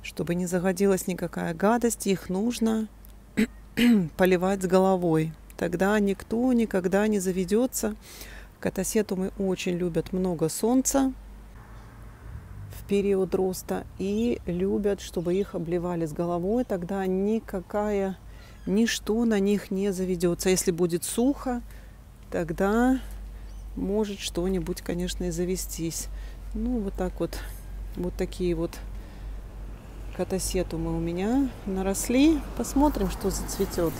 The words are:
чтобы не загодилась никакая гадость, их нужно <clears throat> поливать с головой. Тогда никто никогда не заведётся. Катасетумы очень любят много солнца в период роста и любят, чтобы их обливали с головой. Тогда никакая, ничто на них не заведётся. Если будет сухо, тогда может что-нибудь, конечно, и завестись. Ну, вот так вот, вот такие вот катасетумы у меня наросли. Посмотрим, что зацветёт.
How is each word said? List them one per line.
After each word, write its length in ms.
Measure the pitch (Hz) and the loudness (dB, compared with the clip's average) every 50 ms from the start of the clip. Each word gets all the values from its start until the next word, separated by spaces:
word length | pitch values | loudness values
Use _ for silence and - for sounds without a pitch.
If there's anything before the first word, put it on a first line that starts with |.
чтобы 320 | - - - - 170 156 175 | -14 -10 -6 -4 -2 0 0
не 140 | 175 180 | 0 0
загодилась 580 | 170 180 180 170 190 185 180 202 196 196 185 - | 0 0 2 2 2 2 4 4 4 4 4 2
никакая 480 | - 180 170 180 170 - 180 180 170 170 | -2 -4 -2 -4 -6 -4 -4 -4 -2 -2
гадость, 540 | 160 190 202 233 240 233 240 220 - - | 2 4 4 4 4 4 2 0 0 0
их 220 | 196 190 175 - - | 0 0 0 0 -4
нужно 580 | 185 185 214 240 240 - 226 220 220 220 220 214 - - - - - - - - - | -2 0 0 0 0 2 2 2 2 0 -2 -4 -8 -18 -20 -20 -20 -20 -20 -4 0
<clears throat> 840 | - 220 - - - - - - - 233 240 233 208 175 151 - | 0 0 0 -2 -18 -20 -6 2 4 6 8 8 8 6 2 2
поливать 460 | - 185 185 185 175 180 190 202 190 190 | 4 6 6 6 4 4 2 0 0 2
с 20 | |
головой. 680 | 175 180 185 190 190 190 180 175 165 160 160 160 160 160 - - - - | 4 6 6 6 6 4 4 4 4 4 4 2 0 -4 -10 -18 -18 -4
Тогда 420 | - - 170 170 170 185 196 214 214 | -4 -2 -2 2 2 2 4 4 4
никто 520 | 202 196 190 - - - 220 226 247 262 247 | 2 2 0 -2 -4 -4 0 2 4 4 4
никогда 520 | 233 226 202 - 190 175 185 180 196 208 | 4 2 2 0 0 2 4 4 4 4
не 140 | 214 214 202 | 4 2 2
заведётся. 760 | 180 190 175 185 185 175 202 226 254 254 - - - 214 214 - - - - - - - - - - - - - | 2 0 0 0 0 2 2 2 2 2 0 -2 -4 -4 -4 -6 -14 -18 -16 -16 -16 -16 -16 -16 -18 -18 -18 -6
Катасетумы 720 | - 185 - - 185 - - 220 202 - 196 180 185 190 - | -6 -4 -2 -2 -4 0 0 0 0 0 -2 -2 -2 -4 -2
очень 360 | - 196 190 185 175 - 185 175 | -2 0 0 0 0 -2 -2 -2
любят 380 | 170 180 175 165 170 160 - | 0 -2 0 0 -2 -2 0
много 380 | - 185 185 185 175 151 170 160 | -2 0 0 0 0 0 0 -2
солнца 640 | - - - 220 247 262 262 - - 277 269 269 254 - - - - - - - - - - - - - - - - - - - - - - - - - - - - - - - - | 0 0 2 4 4 4 4 4 2 2 2 2 0 -4 -14 -18 -18 -18 -18 -18 -18 -18 -18 -18 -18 -18 -18 -18 -18 -18 -18 -18 -18 -16 -16 -14 -14 -14 -14 -14 -14 -14 -14 -14 -14
в 120 | - - | -14 -2
период 460 | - 196 202 196 202 196 190 190 175 196 | 0 2 2 4 4 2 2 2 2 2
роста 520 | 185 190 185 185 - - - 190 190 - - - | 2 2 0 -2 -4 -4 -4 -4 -4 -4 -10 -8
и 420 | - 185 196 202 214 233 240 240 - - | -4 -2 -2 0 2 2 0 0 -2 -2
любят, 560 | - 175 175 190 196 214 220 202 208 202 - | -4 -2 0 0 0 0 2 2 0 0 0
чтобы 340 | - - - 185 160 175 175 | -6 -6 -4 -2 0 0 0
их 200 | 196 202 - - | 0 0 -2 -4
обливали 500 | 175 170 160 175 180 165 180 175 170 165 | -6 -4 -2 -2 -2 0 -2 -2 -2 -2
с 80 | 151 151 | -4 -2
головой. 500 | - 175 170 175 175 175 190 220 247 247 | -2 -2 0 0 -2 0 0 0 0 0
Тогда 420 | - 208 180 175 170 196 196 190 | 0 -2 -4 -2 -4 -2 -2 0
никакая, 1120 | 185 185 190 196 208 220 226 208 - - 190 180 - - 208 208 214 208 196 196 190 185 - - - - - - - - - - | 0 0 2 2 2 0 0 -2 -4 -8 -8 -6 -2 -2 0 0 2 0 0 0 -2 -4 -8 -12 -18 -18 -18 -18 -18 -18 -10 -4
ничто 600 | - 185 208 233 226 - - - - 208 226 240 | 0 4 4 4 4 2 -2 -2 0 2 2 4
на 140 | 226 220 202 | 4 4 4
них 320 | 196 202 208 196 - - | 4 4 2 2 0 -2
не 200 | 196 190 196 208 | -2 0 0 0
заведётся. 580 | 185 180 190 180 185 170 180 175 170 - - 190 | 0 0 0 -2 0 2 2 2 2 2 2 2
Если 220 | 185 180 - 196 | 4 4 2 0
будет 320 | 175 160 180 170 175 175 - | 2 2 2 2 2 -2 -2
сухо, 580 | - - - 240 269 277 - - 262 247 240 - - - - - - - - - - - - - - | -2 0 4 4 4 2 2 -2 -4 -4 -4 -6 -10 -16 -16 -18 -18 -18 -20 -20 -20 -20 -20 -12 -4
тогда 680 | - 180 170 156 170 - 190 196 214 233 247 254 262 254 - - - - - - - - - - - - - - - | -2 -2 -2 -2 0 0 2 4 4 4 4 4 4 2 -2 -8 -10 -12 -12 -12 -12 -14 -14 -14 -14 -14 -12 -10 -6
может 440 | - 185 185 196 214 220 202 202 190 | -4 -2 0 0 0 0 -2 -4 -6
что-нибудь, 640 | - - - 175 175 190 190 180 160 175 175 - | -8 -6 -4 -2 0 0 0 -2 -2 -4 -6 -6
конечно, 440 | - - 175 175 180 180 - - 180 | -4 -4 -4 -2 -2 -4 -4 -4 -4
и 60 | 180 | -4
завестись. 760 | 165 170 175 175 190 180 - - - - 160 165 160 - - - - - - - - - - - - | -2 -2 -2 -2 -2 -4 -4 -8 -6 -4 -4 -4 -4 -6 -8 -8 -10 -10 -10 -10 -12 -12 -12 -8 -4
Ну, 260 | 214 226 240 254 233 | -4 -2 0 0 0
вот 140 | 202 196 - | -2 -4 -2
так 260 | - 185 180 - - | -2 -4 -4 -2 -4
вот, 180 | 170 170 - - - - - - - - - - - - - | -4 -4 -4 -8 -10 -10 -12 -12 -12 -12 -10 -10 -10 -10 -6
вот 180 | - 175 180 - | -4 -4 -4 -2
такие 400 | - 185 180 - - 180 175 175 | -4 -4 -4 -2 -2 0 0 0
вот 160 | 160 170 165 - - - - - - - - - - - - - - - - - - - - - - - - - - - - - | 0 -2 -4 -4 -10 -12 -10 -10 -12 -12 -12 -14 -12 -10 -10 -10 -10 -10 -12 -12 -12 -12 -12 -12 -14 -14 -14 -14 -12 -12 -10 -6
катасетумы 800 | - 185 - 196 185 - - - 185 170 - - 160 165 165 165 | -6 -4 -2 -2 -2 -2 0 0 0 0 0 -2 -4 -2 -2 -2
у 40 | 165 | -2
меня 500 | 165 170 170 175 190 214 247 277 277 247 - - - | -2 -2 -2 -2 0 2 2 2 2 0 -2 -6 -6
наросли. 720 | 202 190 190 190 196 196 - - - 240 262 285 320 320 285 - - - | -4 -2 0 0 0 0 -2 0 2 6 6 8 8 6 4 0 -6 -6
Посмотрим, 520 | - 240 - - 269 285 302 285 - 196 180 | -6 -4 0 2 4 4 4 4 2 0 -2
что 200 | - - - 196 | -2 -2 -2 -2
зацветёт. 640 | 175 - 180 160 - - 196 190 - - 170 160 147 | -2 -2 -6 -6 -2 -2 -2 -2 0 0 0 0 0